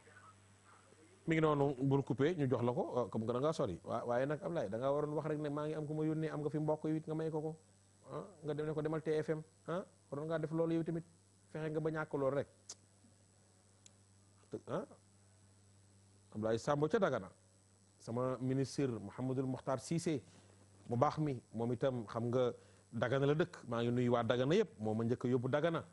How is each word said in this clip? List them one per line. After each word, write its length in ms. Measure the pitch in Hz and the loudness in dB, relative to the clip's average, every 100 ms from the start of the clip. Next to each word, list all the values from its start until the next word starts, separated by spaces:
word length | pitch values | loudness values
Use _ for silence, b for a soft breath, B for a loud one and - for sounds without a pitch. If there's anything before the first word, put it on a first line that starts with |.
| - - - - - - - - - - - - - | -20 -20 -20 -20 -20 -20 -20 -20 -20 -20 -20 -8 0
Mi 100 | 160 | 4
ngi 40 | |
noonu, 340 | 156 143 143 127 | 6 6 4 2
bul 220 | 139 139 | 2 2
coupé, 320 | - 123 147 180 | 2 2 2 2
ñu 120 | 135 | 2
jox 140 | 120 | 2
la 100 | 120 | 2
ko, 120 | 135 320 127 | 0 0 0
euh, 120 | 101 | 0
comme 180 | 113 110 | -2 -2
que 60 | |
da 80 | 120 | 0
ngaa 120 | 151 | 0
sori. 280 | 160 123 82 | 0 -2 -4
Wa-, 200 | - 113 | -4 -4
waaye 220 | 120 120 135 | 0 0 0
nag, 140 | 147 | -2
Ablaye, 260 | 165 165 101 | -4 -2 -2
da 100 | 110 | -2
ngaa 120 | 135 | 0
waroon 220 | 147 147 156 | 0 0 -2
wax 100 | 151 | -2
rek 100 | 151 | -4
ne 100 | 151 | -4
maa 180 | 147 151 | -4 -4
ngi 80 | |
am 120 | 160 147 | -4 -4
ku 80 | |
ma 100 | 156 | -2
yónnee, 240 | 156 156 160 | -2 0 -2
am 100 | 147 | -2
nga 100 | 147 | -2
fi 80 | 151 | 0
mbokk 260 | 151 156 | 0 0
yu 120 | 156 156 | 0 -2
it 100 | 160 | -2
nga 80 | |
may 160 | 156 160 | -4 -2
ko 100 | 151 | -2
ko. 160 | 156 160 - - _ - 127 | -4 -6 -16 -20 _ -20 -12
Ah, 120 | 143 - - | -10 -10 -10
nga 100 | 147 | -6
dem 120 | 147 156 | -4 -2
ne 60 | |
ko 80 | 156 | -2
demal 180 | 151 156 | -2 -2
T 100 | 156 156 | 0 0
F 100 | 147 | 0
M. 120 | 156 - - - | -4 -6 -14 -6
Ah, 160 | 175 - _ - | -6 -6 _ -10
waroon 160 | 143 160 | -8 -4
ngaa 100 | 160 | -2
def 120 | 156 | 0
loolu 220 | 165 165 | 0 2
yow 80 | 165 | 0
tamit. 200 | 165 165 - - _ _ - | 0 -4 -6 -20 _ _ -14
Fexe 200 | 156 156 | -8 -4
nga 100 | 156 | -2
ba 100 | 156 | -2
ñàkk 220 | 156 151 | -2 -2
loolu 240 | 143 135 139 | 0 0 0
rek. 120 | - - - - _ _ - - - - - _ _ _ - - _ - - _ - 107 - | -2 -8 -18 -18 _ _ -20 -20 -20 -20 -20 _ _ _ -20 -20 _ -20 -20 _ -12 -10 -6
Ah, 160 | 151 - - _ _ - - - _ - - - - - - - | -6 -6 -14 _ _ -20 -20 -20 _ -20 -20 -20 -20 -20 -20 -12
Ablaye 240 | 107 107 113 | -4 0 0
Samb 280 | - 143 156 | 0 0 2
ca 100 | 233 | 2
Dagana. 320 | 180 123 92 - _ _ _ _ - - | 2 0 -4 -16 _ _ _ _ -20 -16
Sama 380 | - 120 127 123 | -6 -2 -2 -2
ministre 460 | 127 135 131 - 139 | 0 0 0 0 0
Mouhamadul 600 | 110 98 - 131 131 131 | -2 -6 -6 -2 -2 -2
Mokhtar 340 | 127 - 131 | -2 -2 -4
Cissé, 400 | - 170 170 143 - b b b - - - | -2 -2 0 -2 -4 b b b -20 -14 -2
mu 80 | 120 | 2
baax 220 | 147 151 | 2 2
mi, 220 | 151 123 - | -2 -2 -6
moom 180 | 107 117 | -4 -2
itam 320 | 123 139 123 104 | 0 0 -2 -4
xam 220 | 117 120 | -4 0
nga 240 | 127 123 - b b b | 2 2 0 b b b
Dagana 340 | 117 123 135 139 | -2 0 2 2
la 80 | |
dëkk. 300 | 151 170 - - | 2 0 -4 -4
Maa 160 | 117 | 0
ngi 80 | 120 | 2
nuyu 220 | 123 120 | 2 4
waa 100 | 120 | 2
Dagana 320 | 117 123 135 | 4 2 4
yëpp, 160 | 196 214 - | 4 2 -2
moo 160 | 107 | -2
ma 100 | 110 | 0
njëkk 200 | 117 123 | 2 0
a 40 | 123 | 2
yóbbu 200 | 127 127 | 2 2
Dagana. 360 | 147 170 160 - | 2 2 0 -6